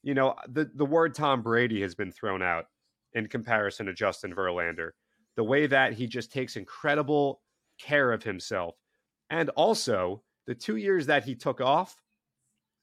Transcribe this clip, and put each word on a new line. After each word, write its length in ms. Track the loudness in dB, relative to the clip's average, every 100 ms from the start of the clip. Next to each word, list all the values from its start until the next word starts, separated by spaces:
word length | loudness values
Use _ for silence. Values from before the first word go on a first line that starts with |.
You 100 | -2
know, 220 | 2 2 0 -4
the, 220 | -4 -2
the 140 | 0 2
word 300 | 4 2 2
Tom 260 | 0 2
Brady 400 | 2 2 2 0
has 140 | -2 -4
been 160 | -8
thrown 320 | -6 -4 -2
out 220 | 0 0 -4 _ _ _ _
in 140 | -6 -4
comparison 600 | -6 0 2 2 -2 -6
to 60 |
Justin 420 | -2 0 0 -6 -4
Verlander. 560 | -2 0 -2 -4 -8 -12 _ _ _ -4
The 80 |
way 220 | 2 2 4
that 280 | 4 2
he 120 | 0 -6
just 260 | -6 -8
takes 240 | -6 -6 -8
incredible 840 | -14 -6 -2 0 2 2 0 -2 _ _ _ -18
care 320 | 0 2 4
of 100 | 2
himself. 540 | -2 -8 -4 -4 -4 -10 _ _ _ _ -6
And 180 | -2 0
also, 720 | 2 4 4 2 0 0 -4 _ _ -12
the 80 |
two 220 | -8 -4 -2
years 320 | 2 2 4
that 160 | 2
he 100 | 0
took 260 | -4 -4 0
off 360 | 2 2 0 -8 _ _ _ _ _ _ _ _